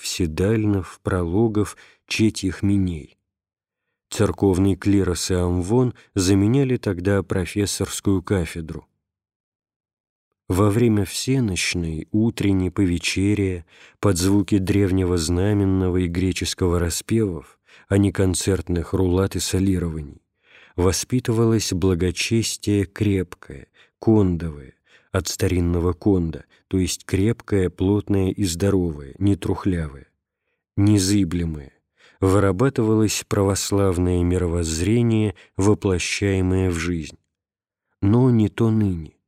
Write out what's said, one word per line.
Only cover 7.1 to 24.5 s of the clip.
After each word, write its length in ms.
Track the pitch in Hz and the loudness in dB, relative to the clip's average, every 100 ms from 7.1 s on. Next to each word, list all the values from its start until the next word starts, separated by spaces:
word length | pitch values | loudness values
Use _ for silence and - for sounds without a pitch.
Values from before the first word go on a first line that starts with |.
| 101 | 0
профессорскую 1040 | 85 95 85 104 101 - 98 - 104 98 | 0 -4 -2 -2 -2 -2 -6 -4 -2 -2
кафедру. 640 | - 98 80 85 78 76 - _ _ _ _ _ _ _ _ _ _ _ _ _ _ _ - | 0 -2 -2 -8 -10 -12 -16 _ _ _ _ _ _ _ _ _ _ _ _ _ _ _ -2
Во 220 | 92 104 | 2 4
время 360 | 107 117 104 95 | 4 2 2 -2
всенощной, 1000 | - - 135 110 87 - 90 82 78 - | -4 -2 0 0 -2 -4 -4 -4 -6 -4
утренней, 580 | 104 113 - 101 95 90 | 0 0 0 0 0 0
по 120 | - | 0
вечере, 840 | 92 85 - - 98 104 95 90 - - - _ | 0 0 -2 -2 0 0 -2 -4 -12 -20 -20 _
под 180 | 104 85 | 0 2
звуки 420 | 95 101 95 104 | 2 2 2 0
древнего 580 | 95 101 98 95 90 87 | 2 2 2 2 0 0
знаменного 800 | 80 90 101 104 95 95 92 90 | 0 0 2 2 2 2 0 0
и 100 | 90 | -2
греческого 720 | 87 92 87 82 - 92 85 | -2 -2 -2 -6 -2 0 0
распевов, 800 | 87 - - 113 104 80 - _ _ - - | -2 -4 -2 -2 -2 -4 -12 _ _ -20 0
а 100 | 98 | 2
не 140 | 98 | 2
концертных 840 | 90 95 87 - 90 - 87 78 | 2 0 0 -2 -2 -2 -4 -2
рулат 420 | 92 92 90 98 92 | 0 2 2 0 -2
и 40 | |
солирований, 840 | - 95 98 90 82 78 69 - _ _ _ - - - | -2 0 0 0 -2 -6 -12 -16 _ _ _ -20 -10 0
воспитывалось 960 | 92 90 - 127 - 113 113 113 - | 0 0 -2 -2 0 2 2 2 0
благочестие 1120 | 92 95 87 90 82 - 113 - - - 101 92 | 0 2 2 0 -2 -2 -2 -2 -4 -2 0 -2
крепкое, 840 | - 107 95 87 - - 69 - _ _ _ | -2 0 0 -4 -10 -18 -18 -20 _ _ _
кондовое, 760 | - 107 95 85 82 | 2 4 4 0 -6